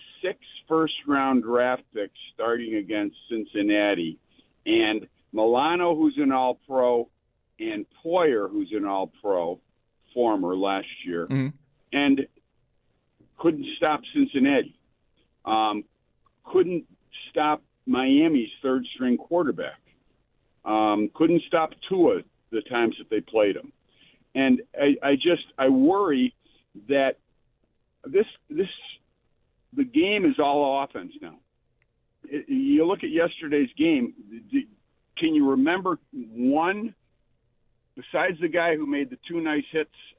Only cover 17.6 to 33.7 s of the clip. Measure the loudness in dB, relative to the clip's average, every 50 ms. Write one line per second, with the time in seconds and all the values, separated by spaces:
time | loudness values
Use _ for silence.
17.6 | _ _ _ _ -4 -2 -2 0 2 4 4 6 4 4 2 0 -2 -4 -8 -6
18.6 | -4 -2 -2 -2 -4 -6 -8 -4 -2 0 0 -2 -2 -2 -2 0 0 0 -2 -4
19.6 | -6 -10 -12 -16 _ _ _ _ _ _ _ _ _ _ _ _ _ _ _ _
20.6 | -6 -2 0 2 2 2 2 2 0 -2 0 2 2 4 4 2 0 0 0 0
21.6 | 0 -2 -4 -10 -8 -2 2 4 4 4 4 2 -2 _ _ _ _ _ -6 -6
22.6 | -6 -2 -2 0 0 0 0 -4 -6 -4 -4 -4 -4 0 2 2 2 2 2 -2
23.6 | -8 -16 -20 _ _ _ _ _ _ _ _ _ _ _ -2 2 4 4 4 2
24.6 | 0 _ -4 0 2 2 2 2 2 0 0 2 2 2 0 0 -2 -6 _ 0
25.6 | 2 4 4 4 4 4 4 2 2 0 0 0 0 0 -2 _ _ _ _ _
26.6 | _ _ -20 -12 -4 -2 0 2 2 0 -2 _ _ _ _ _ _ _ _ _
27.6 | _ _ _ _ _ _ _ _ -8 -2 0 0 0 0 -4 -20 _ -8 -6 -4
28.6 | -4 -4 -6 -14 -20 -20 -20 -20 _ _ _ _ _ _ _ _ _ _ _ _
29.6 | _ _ -4 -4 -2 0 0 0 2 2 2 2 2 2 2 2 2 2 2 2
30.6 | 2 0 0 -2 -4 -6 -8 -12 -14 -14 -16 -18 -18 -18 -20 -20 _ _ _ _
31.6 | _ _ _ _ _ _ _ _ _ _ _ _ -14 -10 -10 -8 -6 -4 -2 0
32.6 | 2 2 4 4 4 2 0 -2 -4 -4 -2 0 0 -2 -2 -6 -6 -2 0 0
33.6 | 0 0